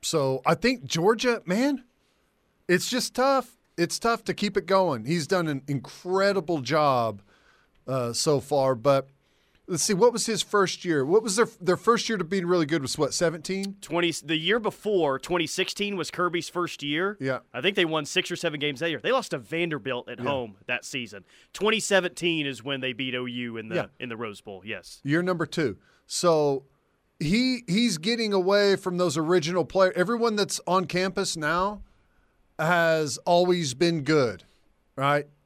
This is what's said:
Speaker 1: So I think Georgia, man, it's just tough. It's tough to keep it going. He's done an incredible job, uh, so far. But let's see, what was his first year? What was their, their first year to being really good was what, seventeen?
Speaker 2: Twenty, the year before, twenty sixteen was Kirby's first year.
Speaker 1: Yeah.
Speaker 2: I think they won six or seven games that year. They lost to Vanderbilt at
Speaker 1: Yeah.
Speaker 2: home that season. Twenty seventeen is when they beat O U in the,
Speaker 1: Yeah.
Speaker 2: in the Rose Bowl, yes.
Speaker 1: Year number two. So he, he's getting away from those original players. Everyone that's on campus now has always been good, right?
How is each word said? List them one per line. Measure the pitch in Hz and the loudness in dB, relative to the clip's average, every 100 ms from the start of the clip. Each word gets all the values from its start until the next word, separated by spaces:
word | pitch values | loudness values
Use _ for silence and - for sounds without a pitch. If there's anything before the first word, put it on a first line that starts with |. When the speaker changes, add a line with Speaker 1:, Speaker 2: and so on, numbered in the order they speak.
Speaker 1:
So | - 160 135 131 - | -2 -2 0 0 2
I | 165 | 2
think | - 247 139 | 2 0 -4
Georgia, | 165 175 226 254 233 - | 0 2 2 2 -2 0
man, | 190 277 277 - _ _ _ _ _ _ _ _ | 0 2 0 -6 _ _ _ _ _ _ _ _
it's | 180 - | 0 2
just | 247 - - | -2 -4 0
tough. | 262 269 247 _ _ - | 2 2 -2 _ _ -4
It's | 170 - | -4 0
tough | 233 233 - | -2 -2 -2
to | |
keep | 180 208 202 | -2 0 -2
it | 165 | 2
going. | 190 185 127 110 | 2 4 0 -2
He's | 175 151 | -2 0
done | 190 160 | 0 0
an | 139 135 | -4 -4
incredible | 139 - - 180 190 196 196 175 165 | -6 -6 -14 -2 2 2 2 0 -4
job, | 123 156 147 127 113 104 - _ _ _ _ _ - | 0 2 4 2 0 -4 -14 _ _ _ _ _ -6
uh, | 131 120 | -4 -4
so | 117 - 143 | -2 2 2
far. | 131 147 135 131 | 2 2 2 2
But | 113 135 135 _ _ _ _ _ - | 4 2 2 _ _ _ _ _ -8
let's | 180 | -2
see, | - | 0
what | 196 240 | 4 4
was | 240 - | 4 -4
his | 214 | -2
first | - 208 185 - 180 | 0 2 2 0 -2
year? | 156 135 | 0 4
What | 196 | 2
was | 220 190 | 2 0
their, | 233 - | 0 0
their | 175 175 | 0 0
first | - 233 - | 4 2 2
year | 220 | -4
to | |
being | 165 196 175 | -2 -2 2
really | 180 156 | 2 2
good | 160 | 0
was | 131 - | -2 -2
what, | 147 | -2
seventeen? | - 170 165 151 190 196 196 | 0 -2 -2 -6 -6 -6 -10
Speaker 2:
Twenty, | - 170 175 151 | -6 -2 0 -2
the | 143 160 | -4 -4
year | 160 226 | 0 0
before, | 214 - 208 202 156 135 | 0 -6 -2 2 2 0
twenty | - 175 160 | -2 -2 -2
sixteen | - 185 - 208 196 | -2 -4 -4 -4 -4
was | 151 | -6
Kirby's | - 180 170 151 | -2 -2 -2 -6
first | 175 170 - | -6 -6 -6
year. | 143 147 190 208 | -6 -2 -2 -4
Speaker 1:
Yeah. | 135 127 _ | -6 -6 _
Speaker 2:
I | 120 | -4
think | 147 202 | -2 0
they | |
won | 175 160 147 | 0 0 -2
six | 185 180 | -4 -4
or | 175 | -4
seven | 170 151 | -6 -4
games | 147 135 | -6 -4
that | 165 | -6
year. | 143 | -4
They | 170 | -2
lost | 254 220 | -2 -2
to | 151 | -8
Vanderbilt | 104 165 175 151 107 123 - | -6 -4 -4 -4 -6 -8 -8
at | 113 | -8
Speaker 1:
Yeah. | 123 | -4
Speaker 2:
home | 139 120 95 - | -4 -6 -12 -6
that | 123 - | -6 -6
season. | 139 117 101 92 - _ | -10 -10 -14 -20 -20 _
Twenty | - 208 220 | -2 0 0
seventeen | - 196 180 - 170 165 143 | 2 2 2 -2 -2 0 -2
is | 123 | -6
when | 113 139 | -6 -4
they | 131 | -4
beat | 120 131 123 | -4 -4 -4
O | 127 | -6
U | 120 120 113 | -6 -8 -8
in | 110 | -6
the, | 113 | -6
Speaker 1:
Yeah. | - _ | -6 _
Speaker 2:
in | 127 | -10
the | 113 | -8
Rose | 113 101 | -10 -10
Bowl, | - 95 98 | -14 -16 -10
yes. | 101 - - | -12 -12 -12
Speaker 1:
Year | 139 156 | -2 0
number | 180 180 156 | 0 -2 -2
two. | - 147 95 _ _ _ | -2 -2 -2 _ _ _
So | - 175 160 147 139 - _ _ _ _ _ | 0 2 4 4 0 -6 _ _ _ _ _
he, | 151 208 254 254 240 | 0 2 2 0 -2
he's | 180 240 165 | 0 2 0
getting | 170 233 220 | -2 -2 0
away | 196 185 202 202 190 | 0 2 4 4 2
from | 190 180 | 0 0
those | 180 147 | 0 0
original | 156 180 156 180 | 2 2 2 -2
players. | 160 190 185 180 | 0 4 2 4
Everyone | 180 240 233 208 | 0 2 0 0
that's | 196 - - | -2 -4 0
on | 180 170 | 0 0
campus | 175 190 185 185 170 | -2 -2 -2 -4 -2
now | 151 170 190 208 - _ _ _ _ _ _ _ | 0 0 0 -4 -16 _ _ _ _ _ _ _
has | 156 175 165 160 151 120 - | 2 4 4 4 0 -4 2
always | 175 180 180 156 127 | 4 6 2 0 0
been | 170 165 | 0 2
good, | 135 156 123 92 - _ _ _ _ - | 2 4 4 0 -14 _ _ _ _ -2
right? | 139 143 147 _ | 2 2 0 _